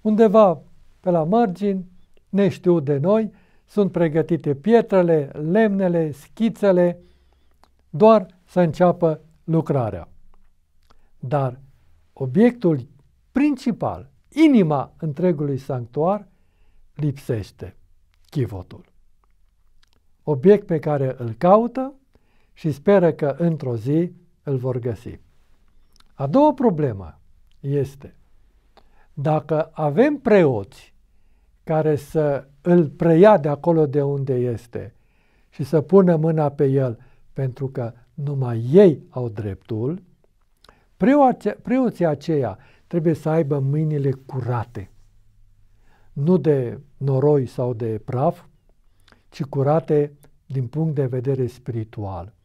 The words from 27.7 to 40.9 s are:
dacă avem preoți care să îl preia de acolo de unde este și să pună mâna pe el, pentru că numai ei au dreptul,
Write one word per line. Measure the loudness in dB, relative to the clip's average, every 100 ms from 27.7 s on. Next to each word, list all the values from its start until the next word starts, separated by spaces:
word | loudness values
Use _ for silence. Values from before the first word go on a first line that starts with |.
| -4 -4 -8 -20 -20 _ _ _ _ _ _ _ _ _
dacă | -6 -2 -2 -2 -4 -4
avem | -4 -2 2 2 2
preoți | 2 4 4 0 -8 -18 -20 _ _ _ _ _ _ _
care | -4 -2 0 -2
să | -2 -2 -2 -2 -8 _
îl | 2 2 2
preia | 0 2 6 6 6
de | 2
acolo | -2 0 2 2
de | 0
unde | -2 -4 -4
este | -2 -2 -6 -10 -14 -14 _ _ _ _ _ _
și | -12
să | -2 -2
pună | 4 4 4 2
mâna | 0 0 -2
pe | 0 0
el, | 0 -2 -6 -16 _ _
pentru | -8 -8 -6 -8
că | -8 -10 -12 _
numai | -10 -8 -4 -4 -4 2
ei | 6 6 4 -8
au | -10 -8
dreptul, | -8 -8 -10 _ -6 -6 -8 _ _ _ _ _ _ _ _ _